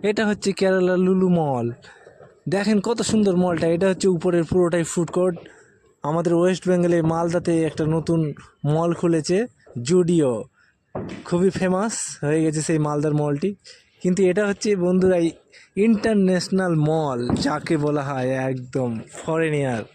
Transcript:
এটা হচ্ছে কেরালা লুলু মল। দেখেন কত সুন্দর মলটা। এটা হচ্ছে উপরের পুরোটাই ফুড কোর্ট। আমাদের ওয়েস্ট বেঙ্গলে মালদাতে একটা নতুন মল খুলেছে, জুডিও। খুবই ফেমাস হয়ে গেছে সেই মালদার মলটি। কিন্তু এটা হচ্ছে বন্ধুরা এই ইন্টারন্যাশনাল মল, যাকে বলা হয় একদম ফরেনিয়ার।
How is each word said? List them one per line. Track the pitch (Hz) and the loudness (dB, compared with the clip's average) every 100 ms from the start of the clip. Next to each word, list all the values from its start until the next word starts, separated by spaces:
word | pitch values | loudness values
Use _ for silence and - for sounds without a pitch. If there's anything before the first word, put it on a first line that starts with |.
| 202 | -2
এটা | 208 214 | 0 0
হচ্ছে | 202 196 190 | 0 -4 0
কেরালা | 190 190 180 180 185 | 2 2 2 2 2
লুলু | 190 185 175 | 2 2 2
মল। | 151 123 117 120 - - - - - _ - | 0 -2 -4 -8 -18 -20 -20 -20 -20 _ -4
দেখেন | 196 202 214 220 | -2 0 0 0
কত | 226 202 | -4 0
সুন্দর | 220 202 180 | 2 2 2
মলটা। | 180 165 165 170 | 0 0 0 2
এটা | 190 | 0
হচ্ছে | 185 196 175 | 2 0 2
উপরের | 185 175 160 | 0 0 2
পুরোটাই | 180 175 170 160 | 2 2 0 -2
ফুড | - 165 180 | -2 -2 0
কোর্ট। | 185 170 - - _ _ _ _ 147 | 0 -2 -14 -20 _ _ _ _ -4
আমাদের | 160 170 170 | -2 0 2
ওয়েস্ট | 180 185 180 | 2 0 0
বেঙ্গলে | 180 175 170 160 | 0 2 2 0
মালদাতে | 165 170 175 175 165 160 | 0 -2 -2 0 0 -2
একটা | - 156 | -2 -2
নতুন | 160 156 165 156 - - _ 143 | -2 0 -2 -2 -6 -20 _ -2
মল | 156 170 165 | 0 0 0
খুলেছে, | 175 165 147 180 247 _ - 123 120 | 0 0 0 -2 -2 _ -14 -10 0
জুডিও। | 180 170 175 139 113 - _ _ _ _ - - - - | 2 4 2 2 0 -8 _ _ _ _ -12 -10 -12 -4
খুবই | 175 190 - | 0 0 0
ফেমাস | 185 185 220 - - - 147 | -2 0 -2 -6 -10 -6 -2
হয়ে | 156 | 0
গেছে | 160 151 151 | 0 -2 -2
সেই | 156 151 | 0 0
মালদার | 147 151 147 | -2 0 0
মলটি। | 147 143 190 202 - - _ _ | -2 -2 -4 -6 -18 -20 _ _
কিন্তু | 180 185 185 | -2 2 2
এটা | 180 208 | 2 -2
হচ্ছে | 196 214 202 175 | -2 -2 0 2
বন্ধুরা | 185 185 180 | 2 4 2
এই | 165 - _ - - - 220 | 0 -4 _ -20 -10 0 2
ইন্টারন্যাশনাল | 208 226 214 185 185 - 190 185 160 151 | 2 2 2 2 2 0 -2 0 0 2
মল, | 160 151 123 123 - - | 0 0 -2 -2 0 0
যাকে | 151 - 160 | -2 -2 0
বলা | 147 147 135 | 0 -2 -2
হয় | 135 127 131 131 | -4 -2 -2 -2
একদম | 131 127 135 123 110 - - | -4 -6 -4 -2 -4 -10 -12
ফরেনিয়ার। | - 160 160 147 135 117 101 | -4 -2 0 0 -2 -4 -8